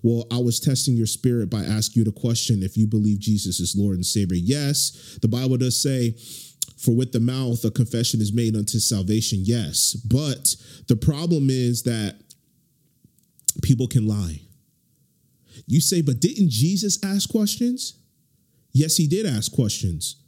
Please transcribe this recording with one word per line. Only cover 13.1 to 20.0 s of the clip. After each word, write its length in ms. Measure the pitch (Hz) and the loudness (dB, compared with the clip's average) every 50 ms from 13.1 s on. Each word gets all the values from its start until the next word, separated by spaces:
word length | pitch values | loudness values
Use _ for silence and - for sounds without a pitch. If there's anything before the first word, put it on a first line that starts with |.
| _ _ _ _ _ - _ - - - - | _ _ _ _ _ -6 _ -6 -4 -2 2
people 240 | - 135 113 127 | 2 2 2 2
can 180 | 120 - 127 107 | 0 0 0 0
lie. 360 | 107 104 104 95 85 80 73 - _ - _ _ _ _ _ _ _ _ _ _ _ _ _ _ _ _ _ _ _ - 120 - | 2 0 0 -2 -4 -6 -10 -14 _ -20 _ _ _ _ _ _ _ _ _ _ _ _ _ _ _ _ _ _ _ -20 -20 -4
You 140 | - 117 160 | 0 2 2
say, 220 | 143 - 196 170 | 2 2 0 2
"But 180 | 156 143 131 113 | 2 0 0 2
didn't 300 | - 208 294 226 196 160 | 0 0 2 2 2 2
Jesus 500 | 117 107 135 170 202 190 233 202 - - | 4 2 2 2 2 0 0 -2 -2 -2
ask 280 | - 190 196 202 - - | -2 -2 -2 -2 -2 0
questions?" 640 | - 220 214 202 - - 233 240 247 262 - - - _ _ _ _ _ _ _ _ _ _ _ _ _ _ _ - | 0 0 0 0 0 -2 -2 -2 -2 -4 -8 -12 -12 _ _ _ _ _ _ _ _ _ _ _ _ _ _ _ 2
Yes, 240 | 131 151 160 - | 2 2 4 2
he 100 | - 160 | 2 2
did 180 | 143 160 202 220 | 2 2 0 0
ask 260 | 185 123 107 - - - | 0 -2 -2 -4 -2 0
questions. 640 | - 123 104 - - - 95 85 76 | 0 0 0 -2 -2 -2 -4 -4 -4